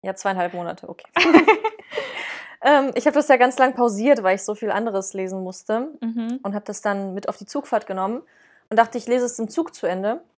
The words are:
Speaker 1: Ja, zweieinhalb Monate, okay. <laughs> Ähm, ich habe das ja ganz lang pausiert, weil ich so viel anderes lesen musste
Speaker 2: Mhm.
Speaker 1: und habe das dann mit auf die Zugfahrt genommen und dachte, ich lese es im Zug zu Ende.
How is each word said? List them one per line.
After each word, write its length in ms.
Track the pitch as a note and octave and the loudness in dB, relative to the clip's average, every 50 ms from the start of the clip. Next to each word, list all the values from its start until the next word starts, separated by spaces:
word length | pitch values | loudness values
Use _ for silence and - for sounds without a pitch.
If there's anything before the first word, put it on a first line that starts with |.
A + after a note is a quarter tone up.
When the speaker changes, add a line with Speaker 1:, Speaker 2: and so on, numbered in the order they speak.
| - | -8
Speaker 1:
Ja, 120 | F#3+ F#3+ | -8 -10
zweieinhalb 400 | F#3+ - G3+ F#3+ F#3 F3 F3+ F3+ | -4 -4 -4 -2 -2 -2 -4 -4
Monate, 340 | F3 F3 E3+ E3+ - - - | -6 -8 -8 -10 -12 -14 -16
okay. 180 | - - - - _ | -16 -18 -18 -2 _
<laughs> 320 | E4+ F4+ E4+ E4 E4 E4 - G#4+ - - A4 - - - _ - B4 - - - - - - - - - - - _ | 2 4 8 8 8 8 8 4 4 2 -6 -6 -6 -20 _ -10 -8 -8 -8 -10 -10 -10 -10 -12 -14 -14 -18 -18 _
Ähm, 300 | - B3+ D4 C#4+ C4+ C4+ - | 2 4 4 4 4 2 -2
ich 100 | - - | 0 0
habe 80 | D4 - | 2 2
das 140 | C#4 D4 - | 2 4 4
ja 80 | C#4 | 6
ganz 200 | A#3+ B3 B3+ B3+ - | 6 6 4 4 4
lang 160 | C4 B3+ B3+ | 2 2 4
pausiert, 500 | A#3+ B3 A#3+ G3+ G3 A3 C4+ C#4+ - G3+ | 2 0 0 0 2 4 4 4 4 4
weil 100 | F#3 F#3+ | 2 0
ich 80 | G3 - | 0 -2
so 140 | - G#3 | -6 -6
viel 160 | G#3 - G#3+ - | -6 -4 -2 -2
anderes 420 | G3+ A3+ A#3 G3+ G3 F#3+ - - | -2 -2 -2 -4 -4 -6 -6 -8
lesen 300 | G3 F#3+ F#3 F#3+ F#3+ F#3 | -8 -6 -6 -6 -8 -8
musste 480 | F3+ F3+ - - - - A3+ B3+ D#4 D4+ - | -10 -12 -14 -6 -4 -4 -4 -4 -6 -10 -8
Speaker 2:
Mhm. 400 | - A3+ A3+ A#3 A3+ A3+ A#3+ B3+ C4 | -8 -6 -6 -6 -6 -6 -6 -6 -6
Speaker 1:
und 120 | G3+ G3+ | -6 -6
habe 80 | G#3 G#3 | -6 -8
das 160 | - G#3 - - | -8 -12 -6 -4
dann 320 | G#3+ G3+ G3 G3 F#3+ F#3 | -4 -4 -2 -4 -6 -8
mit 140 | G3 G3 - | -6 -6 -8
auf 80 | G3+ | -8
die 100 | - G3+ | -8 -12
Zugfahrt 400 | - - C#4+ - - - A3 - | -8 -8 -8 -6 -2 -4 -4 -4
genommen 360 | - F#3+ F#3+ F#3 G3 A3+ C4 - _ _ _ _ _ _ _ _ _ | -4 -6 -4 -4 -4 -4 -6 -10 _ _ _ _ _ _ _ _ _
und 80 | - | 2
dachte, 220 | A3 A#3 A3 - B3 | 2 2 2 0 -10
ich 80 | - | -4
lese 200 | - A#3+ B3+ B3 | -2 0 0 0
es 120 | A#3+ A#3+ - | -2 -4 -6
im 100 | A#3 G#3+ | -8 -6
Zug 280 | - - E4 E4+ - | -4 -4 -4 -4 -6
zu 100 | - - | -6 -4
Ende. 340 | F3 F3+ F#3 F#3+ G#3 A#3 E4+ E4+ _ _ | -4 -4 -2 -4 -4 -4 -6 -8 _ _